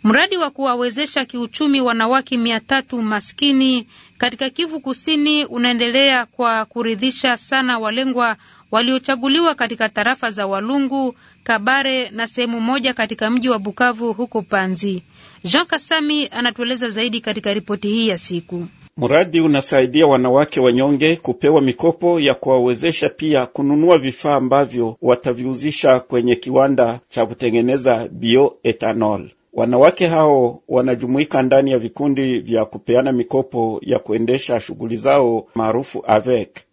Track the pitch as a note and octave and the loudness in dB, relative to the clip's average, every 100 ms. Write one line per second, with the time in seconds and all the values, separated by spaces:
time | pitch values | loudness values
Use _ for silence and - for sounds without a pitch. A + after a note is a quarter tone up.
0 | G#3+ A#3+ F#4+ F#4+ D4 - C4+ B3 B3 A3+ | 4 2 2 0 -4 -4 -2 -2 -4 -4
1 | D4+ C#4+ B3+ A#3+ A#3 - D4+ C#4 B3 A#3 | -4 -4 -6 -6 -8 -2 0 2 0 0
2 | A3+ C4 C4 B3 A#3 A3+ - C4+ C4 B3 | 0 0 0 -2 -2 -2 -2 -2 -2 -4
3 | A3 G#3+ - - C#4+ C4+ C4 B3 G#3+ - | -2 -2 -6 -2 0 2 2 0 -4 -20
4 | - _ B3 A#3+ C4 B3+ E4 D#4 C4 B3+ | -20 _ -6 -4 -8 -6 -6 -6 -8 -8
5 | - D4+ D4 D4+ D4 A#3+ A#3+ A#3+ A#3 B3 | -2 0 0 0 -2 -2 -2 0 0 0
6 | C#4 B3+ A#3 - A#3+ A3+ A3 A#3 A3+ G#3+ | 0 -2 -4 -4 -2 -2 -4 -6 -4 -2
7 | C4 B3+ C4 A#3 - C4+ B3+ A#3+ A3 A3+ | -4 -2 -4 -4 -4 -2 -2 -2 -4 -4
8 | C4+ B3 A#3+ G#3+ _ - _ G#3+ A#3+ C4 | -2 -2 -2 -4 _ -20 _ -2 0 -2
9 | C4 C4+ C4+ C#4+ E4+ D4 A#3 A3+ G#3+ G#3+ | -2 -4 0 2 0 0 -6 -2 -4 -2
10 | G#3+ C4 A#3 G#3 G3 G3 A3 C#4 C4+ C4+ | -2 -2 -6 -6 -4 -4 -2 -2 -2 -2
11 | C4 B3 - _ - A3 G#3 C4+ C4+ C4 | -4 -6 -20 _ -4 -2 0 0 0 -4
12 | A#3+ G#3+ A3+ - A#3+ A#3 A3+ C4+ C4 B3 | -6 -8 -8 -4 -4 -2 -2 0 -2 -2
13 | A3 A3 A3 B3 B3 A3+ G3+ - B3 A3+ | -6 -2 -2 0 0 -2 -4 0 0 0
14 | A#3 G3+ A#3+ A3 G3 G3 F#3+ F3+ G3+ F3+ | -6 -4 -6 -6 -2 -2 -2 -4 -4 -6
15 | _ _ - - F3 C4 F4 D#4 - D#4+ | _ _ -20 -12 -2 -2 0 -4 -2 -2
16 | D4 D4 C#4+ A3+ A#3+ A#3 A#3+ B3 A#3+ G#3+ | 0 -2 -4 -4 -4 -4 -6 -4 -4 -4
17 | A#3 A3+ A3+ G#3 G3+ G#3 - G3+ G#3 A3 | -4 -4 -6 -6 -4 -4 -4 -6 -2 0
18 | A3+ F3 - F3 - F3 F3 _ - - | 0 -2 -6 -8 -8 -10 -10 _ -20 -6
19 | B2+ D3 F#3 E3 D#3+ C#3+ C3 C#3 B2+ C#3+ | 2 2 4 2 4 2 2 2 4 4
20 | D#3 C3 B2+ C3 D3 - B2+ B2 C3+ C#3+ | 6 4 4 4 2 4 4 4 2 2
21 | D#3 E3 - A#2+ C#3+ D#3 C3+ B2 E3+ E3 | 2 0 -4 0 4 4 2 2 0 2
22 | F3 E3+ C#3+ B2+ C#3 C3 B2 A#2 E3+ D#3+ | 0 2 2 0 2 2 2 0 -2 0
23 | D3+ - D#3 C#3+ A#2+ - C#3 D3 E3 E3 | -4 -2 0 0 0 -2 0 2 4 4
24 | C3 A#2+ D3+ C#3+ C3 C3+ C3+ B2 A2+ A2 | 2 -4 -2 0 2 0 0 -2 -4 -2
25 | A#2+ B2 C3+ A#2+ B2+ B2 D3 D3 D3 B2+ | 0 0 0 -4 -6 -4 -6 0 2 2
26 | - B2 A#2+ A#2+ C3 C3 C#3 C3+ A#2 A#2+ | 2 -2 2 0 2 2 2 2 0 -2
27 | _ - A2 A#2+ A#2+ A2+ B2 C3+ B2+ A2+ | _ -4 -4 -2 0 0 0 2 2 0
28 | A#2 A2+ A#2 B2 C#3 - B2 G#2+ A2 A2+ | -2 -6 2 4 4 2 -4 -2 -2 0
29 | A2 G2+ - _ _ - A2+ B2 D3+ F3+ | 0 -2 -8 _ _ -4 0 6 6 4
30 | F3 E3 D#3 C#3 A#2+ A#2+ - B2+ B2+ A#2+ | 0 2 4 4 2 -4 -2 0 0 -2
31 | B2 C3 D3+ C#3 B2+ C3+ C#3 B2+ A2+ - | -2 -2 0 0 4 4 4 0 -2 -4
32 | C#3+ C3+ C3+ B2 - A2+ G#2+ G#2 - A#2+ | -2 0 -2 -2 0 -2 -2 -6 0 2
33 | C3+ B2 A#2+ C3+ C3 B2 A2+ A2 - A#2+ | 2 0 0 -2 -2 -2 -2 -4 -2 -2
34 | - A2 A#2 C3 - A#2 - A2+ A2+ A#2 | 0 -2 0 -2 -2 -4 -4 -10 -8 -2
35 | C3 C#3+ A#2+ A2+ - A#2 A2 A2+ C#3 - | 2 4 2 0 -4 -4 -2 -2 -4 -10
36 | - A2 A#2+ B2 G2 - _ | 2 2 4 -2 -2 -14 _